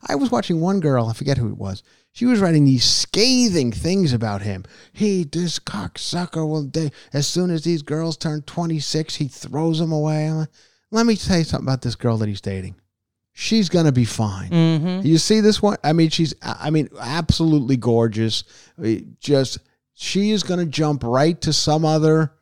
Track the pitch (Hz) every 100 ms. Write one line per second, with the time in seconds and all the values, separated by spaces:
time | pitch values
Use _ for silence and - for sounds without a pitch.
0 | - - 269 220 - 165 170 196 151 131
1 | 113 113 143 135 110 104 101 95 _ _
2 | _ - 240 233 190 156 139 131 - -
3 | - 185 240 254 240 175 123 104 165 190
4 | 170 120 110 101 104 95 92 - - -
5 | 208 190 151 165 175 - - 208 87 -
6 | - 175 175 160 156 156 139 156 156 -
7 | - 143 143 175 180 165 175 170 143 156
8 | 165 156 165 151 143 - 170 160 143 156
9 | 156 - 143 - - 143 165 160 165 156
10 | 151 156 156 156 156 _ _ _ _ 220
11 | 233 214 - 180 156 143 131 131 123 110
12 | 120 113 107 98 - 95 92 92 _ _
13 | _ _ _ - - 226 180 175 160 127
14 | 117 - 107 95 95 170 165 160 170 185
15 | 175 160 - 220 214 202 208 202 147 160
16 | 165 - 160 - - - 147 156 139 -
17 | 123 156 160 - 165 151 123 135 117 117
18 | 117 107 113 104 - - - - 110 107
19 | - - - 139 127 - _ _ _ _
20 | - 185 208 214 - 175 170 135 151 147
21 | 117 123 156 170 - 147 - 156 160 156
22 | 156 160 156 _